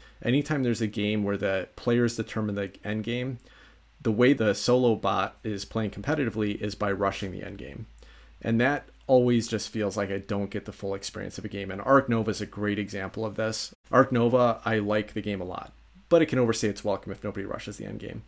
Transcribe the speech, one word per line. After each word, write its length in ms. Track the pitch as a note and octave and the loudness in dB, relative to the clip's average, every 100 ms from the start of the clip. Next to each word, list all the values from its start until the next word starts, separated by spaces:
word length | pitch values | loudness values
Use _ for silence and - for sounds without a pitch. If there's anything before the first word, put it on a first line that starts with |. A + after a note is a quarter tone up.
| - - | -20 -6
anytime 400 | A#2 C3+ C#3+ D3 | 0 2 2 0
there's 200 | B2 A2+ | 2 2
a 40 | A2 | 0
game 380 | G#2 G#2 G#2+ | 0 0 2
where 140 | G2+ G2 | 0 0
the 300 | G2 F#2+ F2 | 0 0 -4
players 420 | - B2 A#2+ A#2 A2+ | -4 0 2 2 0
determine 380 | A2 A2+ G#2+ | -4 -4 -2
the 180 | G2+ G2 - | -2 -6 -6
end 200 | G#2 G#2+ | -6 -4
game, 340 | A2 A#2+ B2+ A#2+ - - - - _ - | -4 -4 -4 -8 -14 -20 -20 -20 _ -6
the 100 | A#2 | 0
way 220 | G#2+ B2+ | 4 6
the 200 | C3+ A2 | 6 2
solo 400 | G2 - B2+ B2 | 2 2 4 4
bot 440 | G#2 G2 G2 G2+ - | 2 0 0 -2 -4
is 220 | A2 G2 | -6 -6
playing 280 | - A2+ G#2+ | -4 -2 -2
competitively 680 | G2+ A2+ D3+ A#2+ A2 G#2 G2+ | -4 -2 0 0 0 -2 -2
is 140 | G#2 | -4
by 180 | - G#2 | -2 -2
rushing 400 | G2 G2 - G2 | 0 0 -2 -6
the 100 | F#2+ | -8
end 140 | F#2+ G2+ | -10 -10
game. 300 | - F2+ A2+ - - - - - | -12 -12 -14 -18 -20 -20 -20 -8
And 180 | A2+ A2+ | 0 2
that 300 | B2+ C#3+ - - - | 2 0 -6 -8 4
always 420 | C3 B2 A#2+ A2 | 4 6 2 2
just 220 | G#2+ - | -4 -4
feels 260 | A2 G#2 G#2 | -4 -2 -2
like 140 | G2 | -2
I 80 | G2 | -4
don't 320 | - G2+ G2 | -2 -2 -2
get 160 | G#2 G#2 | -6 -10
the 40 | |
full 240 | - G2 | -8 -6
experience 440 | G2 - G2 G2 - | -6 -8 -8 -10 -8
of 80 | G#2 | -8
a 20 | |
game. 220 | G2+ F#2+ | -8 -6
And 100 | F#2+ | -2
Ark 300 | B2 C#3 C3 | 4 6 6
Nova 200 | A#2 G#2+ | 0 0
is 120 | G2 | -2
a 40 | G#2 | -6
great 320 | - G#2 G#2 | -4 -2 -2
example 460 | G2+ G2+ F#2+ A2+ | -4 -6 -8 -6
of 120 | A2 G2+ | -6 -4
this. 380 | A2 G#2+ - - - | -4 -4 -8 -14 2
Ark 220 | A#2+ C3 | 4 6
Nova, 480 | A#2+ A#2 B2 A#2+ A2 A2 | 4 4 4 4 2 0
I 140 | A2 | 0
like 340 | G2+ G#2+ G#2 | 2 0 -2
the 80 | A2 | -4
game 180 | G#2 G2 | -4 -4
a 40 | |
lot, 280 | F2+ F2+ - - _ - - | -6 -10 -12 -18 _ -16 2
but 140 | E3+ | 4
it 40 | D#3 | 4
can 120 | C3 | 4
overstay 300 | A#2 A2 G#2+ | 2 2 0
its 160 | G2 | 0
welcome 280 | G#2 F#2+ - | -2 -4 -6
if 100 | F#2+ | -10
nobody 220 | G#2+ F#2+ | -8 -6
rushes 320 | G2 - - G2+ | -6 -8 -8 -10
the 80 | |
end 160 | G2+ G#2+ | -10 -10
game. 220 | - - | -10 -12